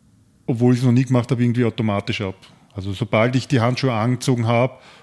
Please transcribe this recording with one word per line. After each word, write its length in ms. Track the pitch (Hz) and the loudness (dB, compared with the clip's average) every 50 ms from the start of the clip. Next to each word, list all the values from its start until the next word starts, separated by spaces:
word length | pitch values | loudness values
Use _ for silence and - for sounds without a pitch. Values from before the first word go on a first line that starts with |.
| _ _ _ _ _ _ _ _ _ - | _ _ _ _ _ _ _ _ _ -6
obwohl 260 | 135 113 123 123 127 | -2 2 4 2 4
ich's 100 | 120 127 | 4 2
noch 80 | 127 | 2
nie 140 | 117 123 135 | 4 2 2
gemacht 240 | 123 131 123 117 - | 2 0 0 0 0
hab, 100 | 135 117 | -2 0
irgendwie 240 | 123 120 113 120 123 | 0 0 0 0 0
automatisch 560 | 113 107 - 113 110 101 101 - - 107 - | -2 -2 -2 -2 -2 -2 -2 -4 -6 -6 -6
ab. 140 | 107 95 95 - - - - _ _ _ _ | -6 -8 -8 -12 -18 -20 -20 _ _ _ _
Also 200 | 101 95 101 98 | -10 -8 -8 -6
sobald 420 | - - 101 - 110 110 127 127 | -6 -4 0 2 2 2 2 2
ich 120 | 131 - - | 0 -2 0
die 120 | 143 123 | 0 0
Handschuhe 340 | 110 123 127 - - 131 120 | 2 0 0 0 -2 -2 -2
angezogen 540 | 107 107 120 127 123 - - 131 120 113 113 | 0 0 0 -2 -2 0 -2 0 0 0 0
hab 340 | 120 117 123 127 - - - - - - | 2 2 2 0 -2 -10 -20 -20 -20 -20